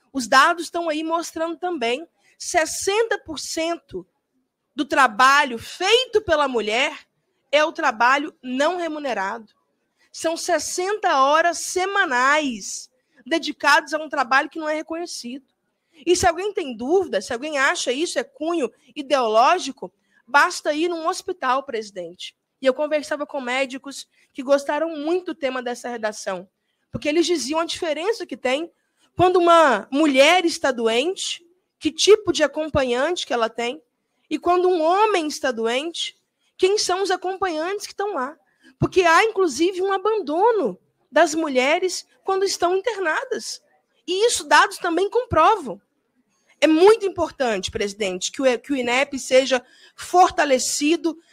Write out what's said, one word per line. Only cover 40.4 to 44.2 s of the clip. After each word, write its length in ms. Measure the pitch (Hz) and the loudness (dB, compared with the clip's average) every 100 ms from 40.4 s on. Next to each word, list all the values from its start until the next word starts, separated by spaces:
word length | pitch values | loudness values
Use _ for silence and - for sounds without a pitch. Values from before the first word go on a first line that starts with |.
| 440 440 254 180 _ _ _ | 2 2 -2 -6 _ _ _
das 240 | 277 339 | 2 2
mulheres 720 | 311 320 254 262 349 370 - - _ - | 2 -2 0 2 2 0 -6 -10 _ -4
quando 180 | 381 | -2
estão 320 | 392 - 349 381 | -2 0 0 0
internadas. 880 | 427 381 339 320 539 330 - - _ _ _ _ - | -2 -4 -2 -2 -4 -8 -8 -14 _ _ _ _ -6
E 220 | 370 | 0